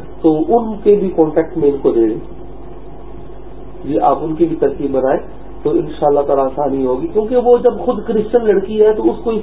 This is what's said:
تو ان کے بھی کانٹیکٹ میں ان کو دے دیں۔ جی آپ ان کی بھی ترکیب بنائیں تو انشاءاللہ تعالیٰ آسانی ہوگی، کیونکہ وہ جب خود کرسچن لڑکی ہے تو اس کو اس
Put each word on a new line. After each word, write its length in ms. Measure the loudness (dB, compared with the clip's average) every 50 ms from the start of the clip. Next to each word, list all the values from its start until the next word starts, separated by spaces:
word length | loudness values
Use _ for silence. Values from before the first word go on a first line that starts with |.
| -14 -14 -8 0
تو 160 | 2 2 2 2 2 2
ان 300 | 2 2 2 0 -6 0 4
کے 120 | 4 4
بھی 140 | 4 4 0
کانٹیکٹ 480 | 2 2 2 2 2 0 -2 0 -2 0
میں 140 | 0 2
ان 60 | 2 2
کو 140 | 0 2
دے 160 | 2 4 2 2
دیں۔ 300 | 0 -4 -8 -12 -14 -14 -14 -14 -14 -14 -14 -14 -14 -14 -14 -14 -14 -14 -14 -14 -14 -14 -14 -14 -14 -14 -14 -14 -12 -12 -12 -14 -12 -12 -6
جی 160 | -4 -2 2
آپ 180 | 2 2 2 2
ان 140 | -2 -4 0
کی 100 | 0 0
بھی 100 | 0 0
ترکیب 360 | 2 0 0 0 0 -4 -2
بنائیں 280 | 0 0 2 2 0 0 -2 -6 -14 -14 -14 -14 -10 -4 -2
تو 60 | 0
انشاءاللہ 500 | 0 0 -2 -2 -4 0 2 2 2 2
تعالیٰ 260 | 2 2 2 0 0
آسانی 400 | 0 -2 -2 -2 -2 -2 0 0
ہوگی، 220 | 0 0 -2 -2 -2
کیونکہ 280 | -2 0 0 2 0
وہ 220 | 2 4 4 4 6
جب 220 | 4 2 0 0
خود 240 | -2 -2 -2 -2 -2 -2
کرسچن 380 | 0 0 0 2 0 2 4
لڑکی 360 | 4 2 2 2 0 2 4
ہے 120 | 4 4 4
تو 180 | 4 2 0
اس 120 | 0 0 -2
کو 60 | -2
اس 120 | -2 -2